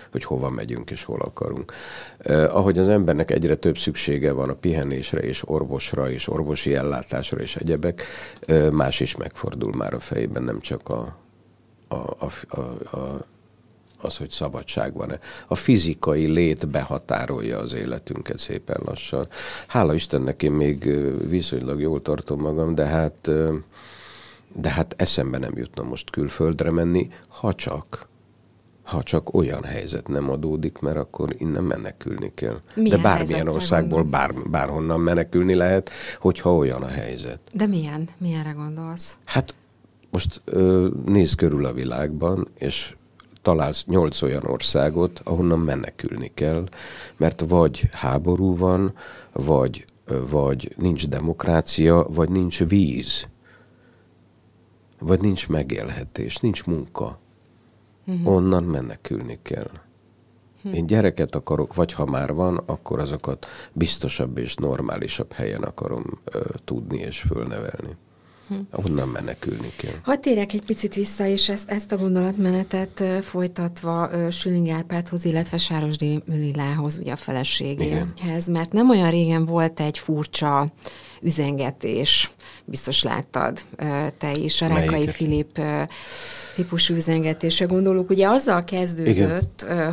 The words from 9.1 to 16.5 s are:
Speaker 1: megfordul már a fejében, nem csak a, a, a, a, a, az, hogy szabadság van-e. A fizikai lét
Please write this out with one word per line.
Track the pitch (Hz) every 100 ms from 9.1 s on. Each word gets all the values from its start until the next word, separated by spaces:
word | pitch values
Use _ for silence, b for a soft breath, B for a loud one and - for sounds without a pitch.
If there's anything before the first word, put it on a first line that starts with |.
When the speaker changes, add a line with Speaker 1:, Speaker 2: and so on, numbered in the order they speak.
| -
Speaker 1:
megfordul | - - - - 53 62
már | 50
a | 62
fejében, | - - 57 -
nem | 62 53
csak | - 58 -
a, | 58 60 - _ _ _ _ _ _ _
a, |
a, | - - - - - -
a, | - 62 60 - 65
a, | 65 69 - _ _ _ _ _ _ -
az, | - -
hogy | 76
szabadság | - 73 - - - 62
van-e. | - - - B B B
A |
fizikai | 90 - 113 82 76 80 76 78
lét | 80 82